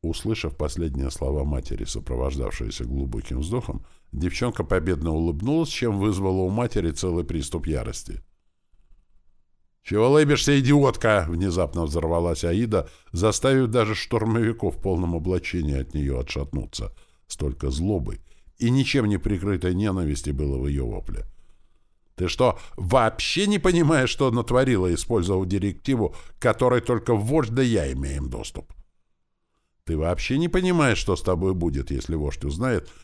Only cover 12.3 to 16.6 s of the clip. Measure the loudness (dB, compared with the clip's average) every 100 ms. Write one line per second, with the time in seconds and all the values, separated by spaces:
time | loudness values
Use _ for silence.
12.3 | 0 0 0 2 0 -2 -10 -10 0 2
13.3 | 2 2 4 4 2 2 0 0 0 2
14.3 | 2 2 0 -2 -2 -2 0 0 -2 0
15.3 | -2 -2 -4 -2 -2 -2 -4 -2 -2 -4
16.3 | -6 -6 -6